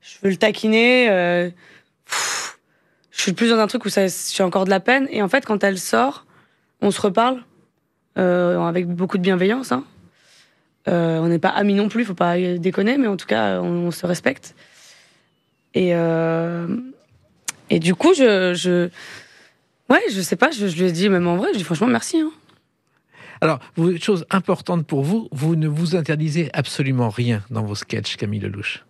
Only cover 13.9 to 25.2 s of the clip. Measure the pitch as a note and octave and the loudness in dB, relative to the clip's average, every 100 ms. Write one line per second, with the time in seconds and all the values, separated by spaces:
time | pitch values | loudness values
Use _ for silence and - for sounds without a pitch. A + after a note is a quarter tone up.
13.9 | E3 F3 F3 - - - _ - _ - | -4 -4 -2 -2 -4 -16 _ -20 _ -20
14.9 | - _ _ _ _ _ _ _ - F#3 | -20 _ _ _ _ _ _ _ -2 0
15.9 | E3+ E3 E3 E3 E3 E3+ E3+ E3+ A3 B3+ | 2 0 0 0 -2 -4 -6 -6 -6 -8
16.9 | - _ _ _ _ - - - F3+ E3 | -18 _ _ _ _ -14 -14 -2 0 2
17.9 | F3+ D#4+ F#4 B3 G3 F3+ F3 F3+ F3 F3 | 2 4 6 6 6 2 0 0 2 0
18.9 | - - - - - _ _ _ _ - | -6 -20 -20 -20 -20 _ _ _ _ 2
19.9 | D4+ A4 F#3+ F3 F#3+ C#4+ C4 G3+ D#3+ F#3 | 2 2 -4 -4 0 0 0 -4 0 -2
20.9 | E3 G3+ F#3 F3 F3 D4 C4+ D#3+ D#3+ A#3+ | 2 2 2 2 0 0 -2 -4 -2 0
21.9 | A#3 - D#4+ D#4 - _ _ _ _ _ | 0 0 -2 -2 -6 _ _ _ _ _
22.9 | _ _ - - - D#3+ C#3+ - - E3+ | _ _ -20 -20 -2 -2 -2 -6 0 0
23.9 | E3+ - F#3+ - F#3+ F#3+ F3+ - F3 D3+ | 0 0 -2 0 -2 0 -4 -2 -4 -2
24.9 | C#3 C#3 A3 | -2 0 -2